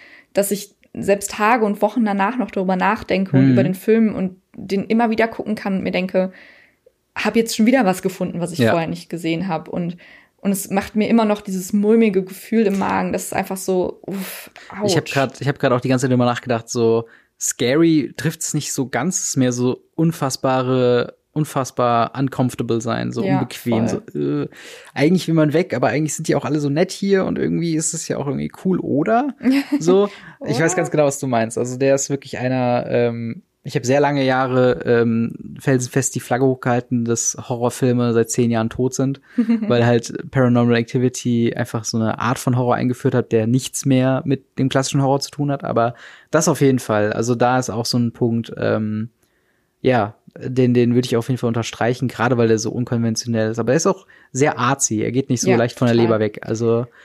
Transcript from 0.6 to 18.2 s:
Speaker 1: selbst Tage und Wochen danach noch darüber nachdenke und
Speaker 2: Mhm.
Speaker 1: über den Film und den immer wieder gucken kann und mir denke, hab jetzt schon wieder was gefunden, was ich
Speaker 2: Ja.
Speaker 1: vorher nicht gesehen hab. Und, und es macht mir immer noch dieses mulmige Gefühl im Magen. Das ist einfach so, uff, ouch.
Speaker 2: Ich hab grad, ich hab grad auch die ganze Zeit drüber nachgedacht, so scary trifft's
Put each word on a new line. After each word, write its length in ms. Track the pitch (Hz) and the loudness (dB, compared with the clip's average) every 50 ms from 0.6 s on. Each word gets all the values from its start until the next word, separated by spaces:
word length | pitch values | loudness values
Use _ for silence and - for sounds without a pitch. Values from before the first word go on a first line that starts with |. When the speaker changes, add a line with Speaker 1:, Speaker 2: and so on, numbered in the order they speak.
| - - _ _ _ _ - | -8 -12 _ _ _ _ -10
Speaker 1:
selbst 380 | - - 196 202 196 - - | -4 0 0 0 0 0 -6
Tage 340 | - 220 208 214 247 240 220 | -4 0 2 2 2 2 2
und 160 | 202 208 - | 0 0 0
Wochen 220 | 208 214 - 254 220 | -2 0 0 0 0
danach 340 | 208 202 202 196 208 - | 0 0 0 0 0 -2
noch 140 | 247 196 - | -2 -4 -4
darüber 240 | - 202 185 185 185 | -4 -2 0 0 0
nachdenke 640 | 180 185 190 220 - - - 190 185 190 190 - | 2 2 0 0 -2 -2 -2 0 0 0 2 4
und 80 | 131 135 | 4 6
Speaker 2:
Mhm. 40 | 135 127 | 6 6
Speaker 1:
über 100 | - 139 | 4 4
den 120 | 185 185 | 2 0
Film 400 | - - 220 220 226 220 208 - | -2 0 2 4 4 4 2 0
und 220 | - 185 185 - - _ _ - | -2 -4 -6 -6 -10 _ _ -18
den 300 | - 190 190 196 196 190 | -14 -8 -4 -4 -4 -2
immer 240 | - 220 226 240 220 | 0 0 2 2 2
wieder 180 | 220 220 220 | 2 0 0
gucken 280 | 226 - - - - 214 | -2 -2 -6 -6 -6 -6
kann 200 | - - 202 190 | -6 -4 -4 -2
und 60 | 185 - | -2 -2
mir 80 | 190 | -2
denke, 400 | 185 180 185 185 - 185 185 185 - - - - - - _ _ _ _ _ _ _ _ _ _ - | -2 -2 -2 0 0 0 0 -2 -4 -12 -20 -20 -20 -20 _ _ _ _ _ _ _ _ _ _ -10
hab 200 | - - 214 - | -6 -4 0 2
jetzt 200 | 226 226 226 - | 2 0 2 2
schon 100 | - 214 | 2 4
wieder 200 | 240 254 269 214 | 4 4 4 4
was 160 | 185 185 185 | 2 0 0
gefunden, 380 | - 185 185 - 180 180 - 170 | -2 -6 -4 -4 -6 -6 -4 -6
was 120 | 170 170 | -6 -4
ich 80 | 165 - | 0 2
Speaker 2:
Ja. 120 | 120 110 | 2 2
Speaker 1:
vorher 180 | 170 165 165 170 | 2 2 0 -2
nicht 200 | 170 170 - - | -6 -8 -10 -10
gesehen 380 | 175 165 170 165 165 165 185 | -10 -6 -4 -2 -2 -2 -2
hab. 200 | 190 160 160 - | -4 -4 -6 -6
Und, 300 | - - 175 175 170 175 - - - - - _ _ _ | -6 -6 -6 -6 -6 -8 -12 -16 -20 -20 -20 _ _ _
und 140 | _ - 196 | _ -2 -2
es 180 | 190 190 - - | -2 -2 -2 -2
macht 260 | 196 196 202 - - | -2 -4 -2 -2 -2
mir 120 | 214 208 | 0 2
immer 180 | - 226 233 220 | 4 4 4 4
noch 160 | 208 208 208 | 2 0 -2
dieses 300 | - 196 190 185 180 - | -4 -6 -6 -6 -4 -2
mulmige 520 | 214 208 202 208 226 226 226 214 185 196 185 | 0 2 4 4 6 6 6 4 2 0 -2
Gefühl 420 | - - - - - 220 226 220 | -2 -10 -14 -6 0 2 2 2
im 140 | 190 196 196 | 2 2 0
Magen. 340 | 196 185 190 190 185 180 - | 0 0 0 -2 -2 -2 -4
Das 120 | - - | -4 -6
ist 80 | - - | -4 -4
einfach 240 | - 190 - 190 | -4 -4 -4 -6
so, 420 | 190 - - 185 185 175 - - - - | -6 -2 -2 0 0 0 -2 -4 -10 -10
uff, 420 | - 190 196 185 - - - - - - - - - - 196 | -10 -8 -8 -8 -10 -12 -14 -18 -20 -20 -20 -20 -16 -10 -4
ouch. 40 | 208 | -2
Speaker 2:
Ich 100 | 208 175 | 0 0
hab 80 | 151 - | 0 0
grad, 340 | - - 139 135 123 - - | 0 0 0 0 -2 -4 -4
ich 60 | 127 | -4
hab 120 | 143 139 - | -4 -2 0
grad 120 | 139 131 | 2 2
auch 100 | 123 123 | 2 2
die 80 | - 127 | 2 0
ganze 160 | 131 127 139 | 0 2 2
Zeit 60 | 127 | 2
drüber 140 | 123 123 123 | 2 4 4
nachgedacht, 420 | 120 120 - - 127 120 113 - - | 2 0 -2 -2 -4 -4 -4 -4 -4
so 380 | - 123 117 113 113 113 113 - - - _ _ _ - | -2 2 2 4 2 2 0 -4 -14 -20 _ _ _ -10
scary 760 | - - - - 127 120 135 160 165 165 160 151 117 - - | -8 -6 -4 -2 0 2 2 4 4 4 4 2 2 -2 -6
trifft's 360 | - | -4